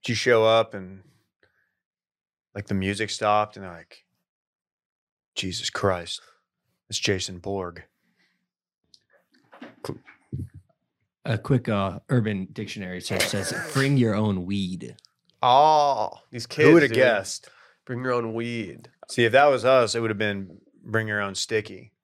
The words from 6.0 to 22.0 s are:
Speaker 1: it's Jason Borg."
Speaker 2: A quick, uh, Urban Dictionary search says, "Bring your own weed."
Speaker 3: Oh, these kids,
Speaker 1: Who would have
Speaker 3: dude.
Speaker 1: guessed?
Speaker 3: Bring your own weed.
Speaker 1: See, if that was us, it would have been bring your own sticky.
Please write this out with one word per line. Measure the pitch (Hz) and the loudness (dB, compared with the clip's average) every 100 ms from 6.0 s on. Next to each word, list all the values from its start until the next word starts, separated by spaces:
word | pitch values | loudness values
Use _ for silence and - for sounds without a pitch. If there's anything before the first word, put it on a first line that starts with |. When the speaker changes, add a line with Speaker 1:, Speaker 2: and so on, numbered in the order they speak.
| 85 - _ _ _ _ _ _ _ | -8 -14 _ _ _ _ _ _ _
Speaker 1:
it's | - | -6
Jason | - 95 - 90 | -4 -4 -6 -12
Borg." | 98 98 87 85 - _ _ _ _ _ _ _ _ _ _ _ _ _ _ _ _ - - _ - - _ _ _ - - - _ _ _ _ _ _ | -10 -8 -8 -12 -20 _ _ _ _ _ _ _ _ _ _ _ _ _ _ _ _ -20 -20 _ -14 -14 _ _ _ -14 -12 -16 _ _ _ _ _ _
Speaker 2:
A | - 110 | -6 -6
quick, | - 131 117 | 0 0 0
uh, | 104 98 90 _ | -2 -2 -6 _
Urban | 127 110 101 92 | 0 0 -4 -8
Dictionary | - 98 - 92 90 | -10 -12 -10 -10 -10
search | 82 95 - | -8 -4 -4
says, | 101 95 - - | -4 -6 -8 -6
"Bring | 135 135 139 | -2 0 2
your | 117 | 2
own | 101 107 95 90 | 2 0 -2 -4
weed." | 101 92 90 - 113 _ _ _ _ | -4 -4 -8 -12 -18 _ _ _ _
Speaker 3:
Oh, | 127 127 156 156 143 127 104 - _ | 4 6 6 6 4 0 -4 -6 _
these | 123 117 | -14 -10
kids, | - 151 | 4 8
Speaker 1:
Who | |
would | 165 | 8
have | 143 | 6
Speaker 3:
dude. | 117 | 4
Speaker 1:
guessed? | 127 107 95 - - _ _ _ | 4 2 -4 -12 -14 _ _ _
Speaker 3:
Bring | - 123 | -12 -8
your | 127 | -4
own | 123 117 | -2 -4
weed. | 113 117 117 98 71 - _ - | -6 -6 -6 -8 -12 -20 _ -10
Speaker 1:
See, | - | 2
if | 117 | 6
that | 123 147 | 6 6
was | 131 | 4
us, | 117 131 113 | 4 4 4
it | 117 | 0
would | 113 | -2
have | 104 | -2
been | 107 101 95 80 _ _ | -2 -4 -8 -16 _ _
bring | - 110 110 | -4 -4 -2
your | 104 | -4
own | 101 | -4
sticky. | 95 - 110 107 101 110 _ | -6 -4 -4 -4 -16 -20 _